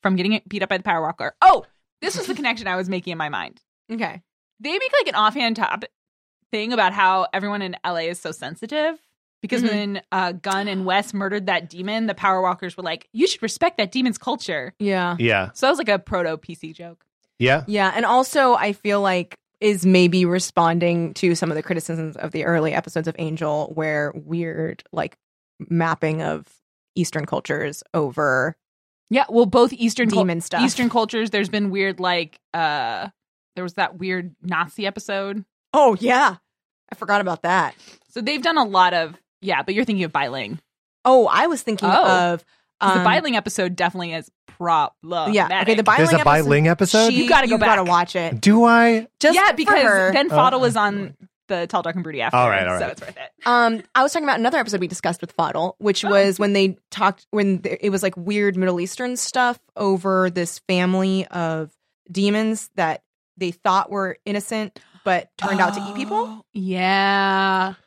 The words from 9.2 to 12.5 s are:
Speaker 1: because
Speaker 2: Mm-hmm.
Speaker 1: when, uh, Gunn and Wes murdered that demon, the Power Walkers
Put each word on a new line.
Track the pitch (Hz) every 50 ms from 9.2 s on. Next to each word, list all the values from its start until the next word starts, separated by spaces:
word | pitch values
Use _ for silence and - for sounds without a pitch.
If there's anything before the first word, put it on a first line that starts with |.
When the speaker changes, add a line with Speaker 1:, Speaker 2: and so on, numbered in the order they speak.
| _ _ _ _
Speaker 1:
because | - 196 - 226 247
Speaker 2:
Mm-hmm. | 226 208
Speaker 1:
when, | 208 208 202 202 190 - _
uh, | - 190 185 175 175
Gunn | 175 - 196 190 196 202
and | 208 196 190 185
Wes | 185 185 202 202 196
murdered | - 196 196 190 196 208 190
that | 190 185 170 170 165
demon, | 165 175 185 202 214 226 226
the | 214 190
Power | - - 196 190 185 185
Walkers | 180